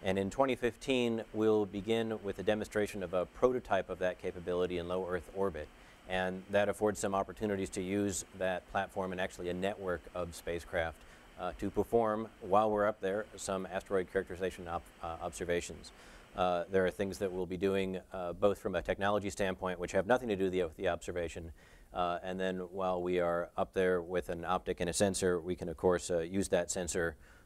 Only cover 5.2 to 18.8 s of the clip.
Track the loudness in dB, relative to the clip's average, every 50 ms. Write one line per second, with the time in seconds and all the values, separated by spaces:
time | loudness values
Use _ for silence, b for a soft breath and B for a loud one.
5.2 | -6 -6 -4 -2 -2 -2 -2 -4 -8 -12 -14 B B B B B B B -2 0
6.2 | 0 0 -2 -4 -4 0 2 4 4 4 2 2 2 2 2 0 -2 0 0 0
7.2 | 0 -2 -4 -4 -2 0 0 0 -2 -2 -4 -4 -2 0 2 2 2 2 0 -2
8.2 | -6 -8 -6 -2 -2 0 0 -2 -4 -4 -2 -2 -2 -2 -2 -4 -4 -2 -2 -4
9.2 | -4 -4 -6 -6 -4 -4 -2 0 -2 -2 -2 -2 -4 -4 -4 -4 -6 -8 -6 -6
10.2 | -6 -6 -8 -8 -6 -4 -4 -4 -4 -4 -2 -2 -2 -2 -4 -8 -16 B B B
11.2 | B B B -8 -8 -6 -6 -4 -6 -2 0 -2 0 2 2 2 4 2 0 -2
12.2 | -4 -6 -10 -12 -2 2 4 4 4 4 4 2 2 2 0 0 -2 -2 -2 -2
13.2 | -4 -6 -10 -8 -4 -4 -2 -2 -4 -4 -6 -6 -4 0 0 0 0 0 0 -2
14.2 | -2 -2 -4 -4 -4 -4 -4 -6 -6 -6 -6 -6 -6 -8 -14 -10 -8 -8 -6 -6
15.2 | -8 -8 -6 -4 -2 0 0 0 0 -4 -8 -12 -16 -18 -20 B B B B B
16.2 | B B B 0 2 2 2 2 0 2 4 4 4 4 2 0 -2 -2 -2 -2
17.2 | -2 -2 -2 -2 -4 -2 -2 2 2 2 4 2 2 0 -2 -6 -8 -8 -8 -6
18.2 | -6 -6 0 4 4 4 4 2 -2 -2 -2 0